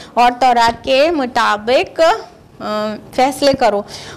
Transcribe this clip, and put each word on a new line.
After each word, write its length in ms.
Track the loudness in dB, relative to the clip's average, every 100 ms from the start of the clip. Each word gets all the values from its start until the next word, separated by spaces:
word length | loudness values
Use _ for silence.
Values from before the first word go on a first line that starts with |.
| -6 2
और 120 | 2
तौरात 500 | 2 2 4 2 0
के 320 | -2 2 2
मुताबिक, 1080 | 0 -2 -2 0 -2 0 0 0 0 2 2 -6 -20 -20 -12
अ, 340 | -6 -4 -6 -8 -8
फैसले 400 | -2 0 2 0
करो। 320 | 2 0 0 -4 -14 -18